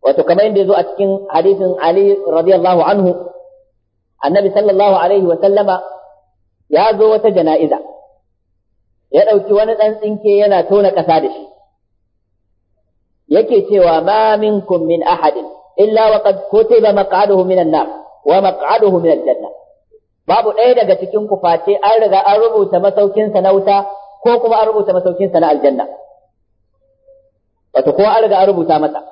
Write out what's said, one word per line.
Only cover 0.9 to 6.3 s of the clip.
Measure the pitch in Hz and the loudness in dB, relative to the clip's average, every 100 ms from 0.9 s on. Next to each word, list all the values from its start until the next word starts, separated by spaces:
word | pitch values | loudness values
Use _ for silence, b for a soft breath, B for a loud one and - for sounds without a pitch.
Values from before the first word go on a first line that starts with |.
cikin | - 196 196 - | -4 -4 -4 -4
hadisin | 160 185 196 180 180 | -2 0 0 -2 -2
Ali | 156 180 202 196 | -2 2 2 0
radiyallahu | 196 160 170 185 180 180 | 0 -2 2 2 2 0
anhu, | 160 202 185 175 - - - _ _ _ _ _ _ _ | 0 0 0 -2 -8 -18 -20 _ _ _ _ _ _ _
Annabi | - 190 196 | -2 0 0
sallallahu | 202 208 190 202 185 | 0 0 2 2 2
alaihi | 175 202 185 | 2 0 0
wa | 165 | 0
sallama | 196 202 202 185 - - - _ _ | 2 2 0 -2 -6 -18 -20 _ _